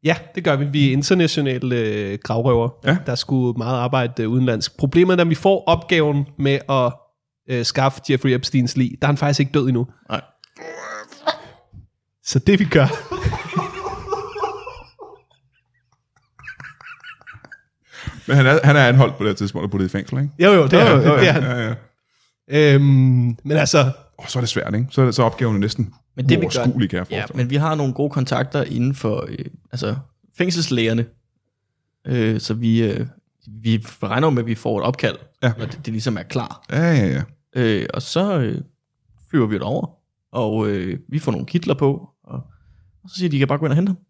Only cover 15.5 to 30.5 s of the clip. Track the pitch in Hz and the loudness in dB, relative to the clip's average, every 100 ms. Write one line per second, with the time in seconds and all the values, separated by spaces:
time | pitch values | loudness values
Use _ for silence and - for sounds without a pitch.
15.5 | _ _ _ _ _ _ _ _ _ - | _ _ _ _ _ _ _ _ _ -20
16.5 | 1077 - - - - 1077 1077 - - - | -20 -20 -20 -20 -20 -20 -20 -20 -20 -20
17.5 | - _ _ _ - - - - 139 131 | -20 _ _ _ -16 -14 -14 0 4 6
18.5 | 156 143 143 127 131 127 - 104 98 101 | 4 4 6 6 6 4 2 -4 -2 -4
19.5 | - 98 98 92 98 - 131 143 - 180 | -6 -6 -2 -2 -4 -8 -6 -6 2 6
20.5 | 196 139 180 226 147 - 147 185 151 127 | 6 6 6 6 6 6 6 4 4 0
21.5 | 123 110 113 - _ _ _ _ _ _ | -2 -4 -8 -12 _ _ _ _ _ _
22.5 | 147 151 139 143 135 131 127 120 117 - | 2 6 6 6 6 6 4 2 -2 -2
23.5 | 151 147 160 135 131 _ - - 131 120 | 0 2 4 2 -2 _ -20 -8 -4 -4
24.5 | - - 107 127 - 127 117 113 - 120 | -4 -4 -2 -2 2 2 4 0 2 0
25.5 | 104 104 - 107 - _ - 131 165 170 | 0 -2 -2 -6 -6 _ -6 2 2 2
26.5 | 127 123 127 101 90 92 110 104 - 123 | 0 0 0 -2 -2 -6 -8 -8 -4 -2
27.5 | 143 156 156 139 123 143 - 131 123 131 | 0 0 0 -2 -2 -4 -2 -2 -2 -2
28.5 | 147 - 120 123 135 110 104 - - - | -4 -4 -2 -2 -2 -4 -4 -6 -10 -14
29.5 | - _ 123 104 123 - _ _ _ 185 | -16 _ -8 -6 -6 -10 _ _ _ -2